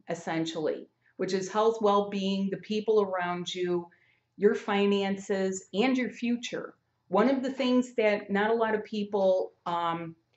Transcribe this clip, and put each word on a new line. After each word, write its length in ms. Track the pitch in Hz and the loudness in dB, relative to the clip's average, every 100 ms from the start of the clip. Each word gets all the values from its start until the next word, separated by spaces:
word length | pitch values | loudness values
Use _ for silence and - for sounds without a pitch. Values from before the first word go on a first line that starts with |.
| - | -10
essentially, 800 | 165 - 165 160 165 151 131 - _ _ - | -8 -4 -4 -4 -2 -4 -4 -8 _ _ -8
which 160 | 185 | -4
is 180 | 190 185 | -2 -2
health, 280 | 214 226 226 | 0 2 2
well-being, 680 | 208 202 202 202 190 196 196 | 4 4 2 -2 -2 0 -2
the 80 | 180 | -4
people 440 | - 214 214 214 | -4 -2 2 2
around 500 | 196 185 175 175 175 | 2 0 -2 -4 -6
you, 340 | 180 180 175 175 _ _ _ _ - | -4 -2 -2 -4 _ _ _ _ 0
your 200 | 202 233 | 2 2
finances, 1120 | - 202 202 202 196 196 - 196 190 185 - 185 | 0 2 2 2 0 -4 -2 -2 -2 -4 -4 0
and 200 | 254 262 | 2 2
your 140 | 226 | -2
future. 640 | - 240 240 - - - - _ _ _ | -4 -2 -2 -4 -8 -10 -16 _ _ _
One 200 | 190 240 | 2 4
of 120 | 262 | 2
the 120 | 254 | -2
things 400 | 269 254 254 247 | -2 2 2 2
that 360 | - 214 208 - | 2 2 2 0
not 220 | 196 214 | 0 2
a 20 | |
lot 220 | 226 220 214 | 2 0 -2
of 80 | |
people, 720 | - 214 202 208 190 185 - - - | -4 -6 -2 2 2 2 0 -8 -6
um, 520 | 170 170 165 165 165 _ | -2 -2 -2 -6 -14 _